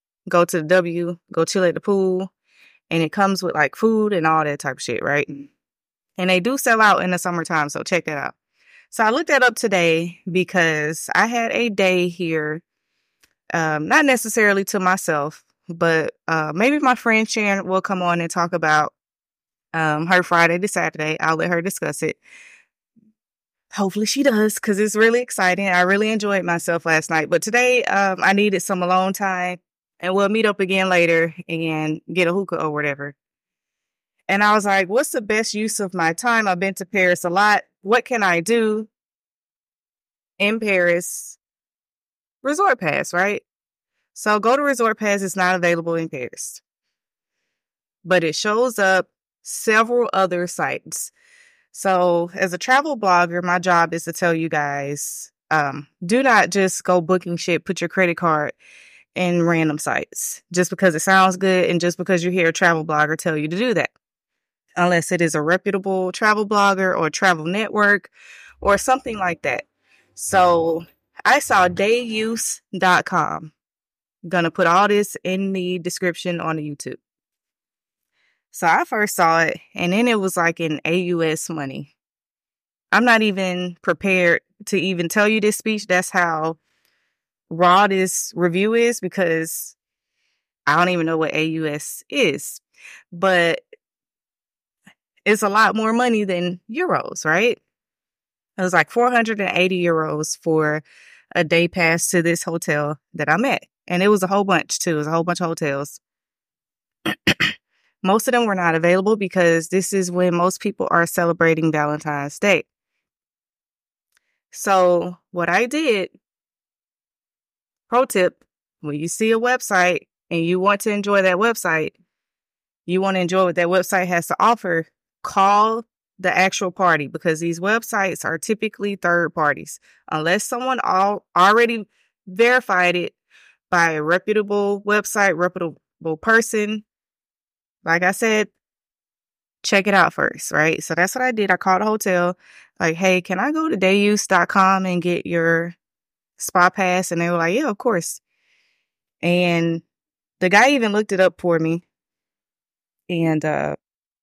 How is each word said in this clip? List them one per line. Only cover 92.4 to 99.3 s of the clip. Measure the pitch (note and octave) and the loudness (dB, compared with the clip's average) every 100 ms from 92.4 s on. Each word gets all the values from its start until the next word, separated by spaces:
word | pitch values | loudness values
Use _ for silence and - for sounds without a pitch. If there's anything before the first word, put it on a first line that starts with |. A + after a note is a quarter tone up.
| - - _ _ - - _ | -8 -16 _ _ -20 -20 _
But | F3 F#3+ F3+ E3+ D#3+ _ - _ _ _ _ _ _ _ _ _ _ _ _ _ _ | -4 0 2 2 0 _ -20 _ _ _ _ _ _ _ _ _ _ _ _ _ _
it's | - G#3 | -2 0
a | G#3 | 2
lot | G#3 G#3+ | 4 2
more | G#3+ G#3+ | 2 0
money | A#3 B3 A3+ | 0 2 0
than | G3+ F3+ F3 F3+ - | 0 -2 -4 -6 -10
euros, | A#3 F4+ D#3+ - - | -4 -2 -2 -4 -6
right? | D#3 E3 A#3 - _ _ _ _ _ _ _ _ _ - | 0 2 2 -2 _ _ _ _ _ _ _ _ _ -4
It | |
was, | F#3 | 0
like, | F3+ G3 | 0 0
four | A#3 A#3+ | 2 2
hundred | A#3+ A3+ | 2 0